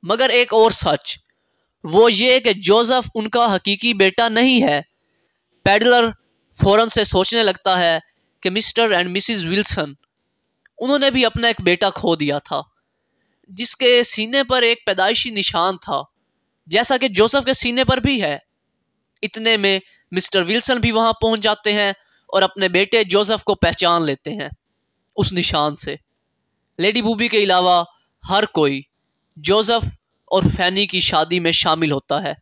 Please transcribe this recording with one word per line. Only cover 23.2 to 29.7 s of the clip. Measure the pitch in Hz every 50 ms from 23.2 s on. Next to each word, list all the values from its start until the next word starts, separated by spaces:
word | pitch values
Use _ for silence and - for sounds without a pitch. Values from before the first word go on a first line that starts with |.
| 208 214 220 208 -
को | - 202 -
पहचान | - 170 170 - 190 175 170 170 165
लेते | 151 139 - _ 156
हैं | 151 208 143 147 - _ _ _ _ _ _ _ _ _ _ _ _ -
उस | 202 - 190
निशान | 175 170 - 185 160 147 151 147
से। | - - - 139 147 _ _ _ _ _ _ _ _ _ _ _ _ _ _ _ -
लेडी | 165 196 220 240
बूबी | 214 214 233 202 233 233
के | 220 214 208
अलावा | 196 185 180 180 180 180 175 170 - _ _ _ _ _ _ _
हर | - 185 202 214 208
कोई | _ 165 156 143 139 135 135 _ _ _ _ _ _ _ _ _ _ -
जोसेफ | 147 151 190 214 220 202